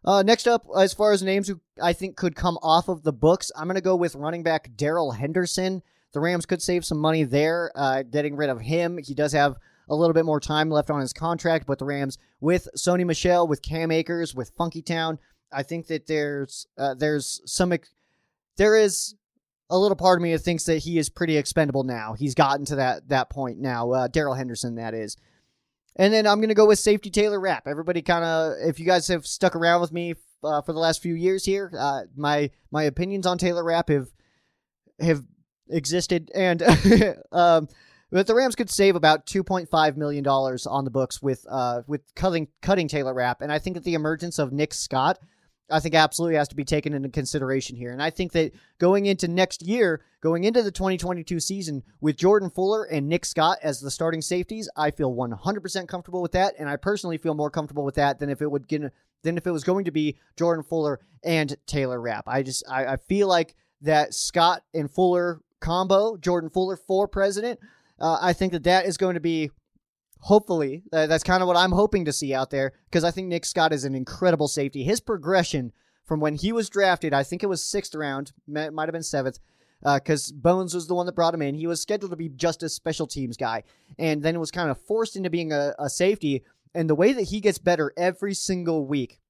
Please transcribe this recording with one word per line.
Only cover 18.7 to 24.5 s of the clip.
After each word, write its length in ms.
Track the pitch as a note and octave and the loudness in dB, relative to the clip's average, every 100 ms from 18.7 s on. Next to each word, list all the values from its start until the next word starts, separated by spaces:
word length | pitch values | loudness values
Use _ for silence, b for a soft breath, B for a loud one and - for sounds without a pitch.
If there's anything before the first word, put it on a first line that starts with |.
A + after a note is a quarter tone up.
is 400 | A3 G#3 E3+ - _ _ _ _ _ _ | 6 4 2 -8 _ _ _ _ _ _
a 80 | F#3 | 2
little 180 | G3+ | 2
part 240 | G3 F#3 F3+ | 4 4 4
of 40 | |
me 80 | E3+ | 4
that 60 | D#3+ | 0
thinks 260 | F3+ E3 | 0 -2
that 140 | - D#3+ | 0 -2
he 180 | D#3+ E3 | 0 -2
is 120 | D3 | -2
pretty 280 | - E3 D3+ | -4 0 0
expendable 460 | C#3 E3+ D3 C3+ | 0 0 0 0
now. 300 | C3 A#2+ A2 | -4 -6 -8
He's 220 | A2 C#3 | -6 -2
gotten 300 | B2+ C#3 C#3+ | 2 2 2
to 100 | C#3+ | -2
that, 340 | C#3 B2+ G2+ C#3 | 0 0 -2 -2
that 200 | C3+ B2 | -2 -2
point 300 | C#3 C3 G#2+ | -6 -8 -6
now. 320 | C3 A#2+ A#2+ | -6 -4 0
Uh, 160 | B2+ B2 | 0 0
Darrell 280 | D#3 C#3+ | 0 -2
Henderson, 400 | C3 B2+ | -4 -6